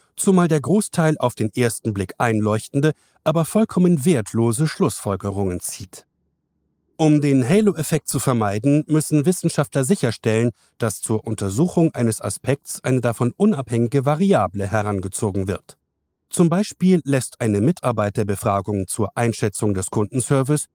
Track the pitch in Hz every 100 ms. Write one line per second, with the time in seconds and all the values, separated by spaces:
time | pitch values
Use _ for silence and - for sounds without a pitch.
0 | _ - - 190 175 156 127 202 - -
1 | 160 156 123 - 110 - 120 - 113 101
2 | 92 - 120 110 104 110 - 143 151 -
3 | _ _ - 165 165 214 220 - 180 170
4 | 131 143 104 113 117 113 156 - 165 -
5 | - 98 101 98 98 87 - - 98 -
6 | - _ _ _ _ _ _ _ _ -
7 | 156 151 143 135 120 190 214 170 151 160
8 | - 143 139 120 107 101 135 147 147 156
9 | - 151 143 185 165 - 147 143 131 202
10 | 123 - 117 110 120 - _ - 113 -
11 | - 110 - 113 98 98 175 - 165 -
12 | 120 110 107 - - 143 - - 135 131
13 | 120 117 120 - 208 156 131 117 117 139
14 | 131 151 196 160 95 101 98 107 104 101
15 | 92 - 107 98 95 92 - - _ _
16 | _ _ _ - 175 170 214 - 185 185
17 | 135 135 - - 120 101 117 180 131 110
18 | 104 101 104 98 113 101 95 101 92 -
19 | 101 - 117 113 110 - 107 95 92 -
20 | 104 131 - 139 131 151 -